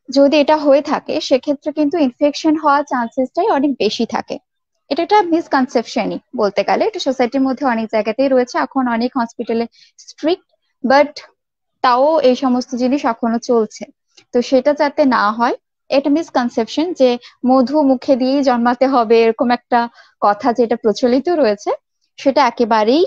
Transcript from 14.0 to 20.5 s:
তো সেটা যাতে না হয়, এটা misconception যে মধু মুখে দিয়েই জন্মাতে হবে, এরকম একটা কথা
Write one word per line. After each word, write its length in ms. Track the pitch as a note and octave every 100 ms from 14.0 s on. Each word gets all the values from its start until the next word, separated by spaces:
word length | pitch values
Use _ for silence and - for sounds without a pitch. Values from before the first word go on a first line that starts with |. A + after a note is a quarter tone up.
| _ _ _
তো 80 | B3
সেটা 320 | B3 C4 D4
যাতে 320 | D4 D4 D4 C#4
না 260 | A3 G3+
হয়, 240 | A3+ A#3+ B4 _ _ -
এটা 200 | - D4+
misconception 840 | D4 D#4+ C#4 A#3+ - A3 - F4
যে 240 | D#4 B3+ B3 - _ B3
মধু 360 | C4 B3 D4+
মুখে 340 | C#4 B3+ - B3+
দিয়েই 280 | B3+ C#4
জন্মাতে 440 | C4+ A#3+ A#3+ B3 C4
হবে, 360 | C4 A3 A3+
এরকম 280 | A3+ A3+ A#3+
একটা 380 | G#3 - A#3+ A#3+ _ - -
কথা 320 | G#3 G#3 B3+